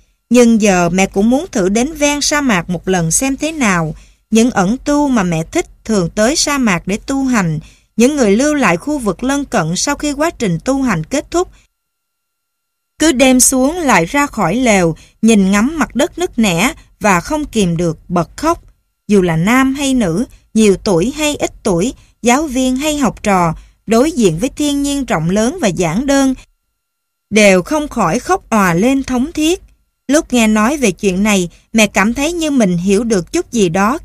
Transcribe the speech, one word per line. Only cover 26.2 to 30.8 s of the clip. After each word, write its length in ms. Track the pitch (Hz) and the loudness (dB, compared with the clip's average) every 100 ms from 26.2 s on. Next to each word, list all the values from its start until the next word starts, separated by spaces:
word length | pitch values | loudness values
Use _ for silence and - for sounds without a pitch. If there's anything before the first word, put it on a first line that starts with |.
| 269 262 - _ _ _ _ _ _ _ _ | 0 -2 -10 _ _ _ _ _ _ _ _
đều 320 | 214 208 185 | 4 4 4
không 260 | 170 302 302 | 0 -4 -4
khỏi 320 | - 175 240 | -4 -2 -2
khóc 300 | - 370 - | -2 -4 -2
òa 240 | 220 190 | 0 2
lên 300 | 165 240 277 | 2 0 0
thống 280 | 262 254 277 | -2 -4 -4
thiết. 300 | 330 311 381 - _ _ _ - | -2 -2 -2 -8 _ _ _ -2
Lúc 260 | 294 330 | 0 0
nghe 140 | 240 220 | 0 2
nói 300 | 214 214 | 2 0
về 140 | 302 | 0